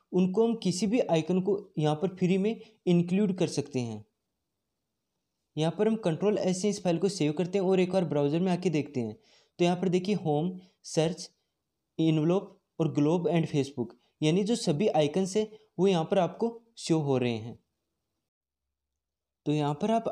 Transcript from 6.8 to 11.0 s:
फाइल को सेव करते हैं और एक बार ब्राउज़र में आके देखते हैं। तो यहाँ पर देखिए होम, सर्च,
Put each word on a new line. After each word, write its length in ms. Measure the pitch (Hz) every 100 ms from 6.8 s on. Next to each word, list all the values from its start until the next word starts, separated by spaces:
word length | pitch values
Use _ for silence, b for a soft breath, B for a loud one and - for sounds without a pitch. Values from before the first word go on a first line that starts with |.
फाइल 140 | 214 165
को 100 | 196
सेव 220 | 185 151
करते 260 | 151 180 202
हैं 60 |
और 160 | 185 185
एक 120 | 180
बार 120 | 190 165
ब्राउज़र 340 | 143 143 165
में 100 | 185
आके 180 | 175 180
देखते 300 | 156 135 127
हैं। 160 | 110 107 b b b -
तो 60 |
यहाँ 120 | 175 175
पर 120 | 185
देखिए 260 | 180 185 202
होम, 420 | 165 147 180 180 B B
सर्च, 460 | - -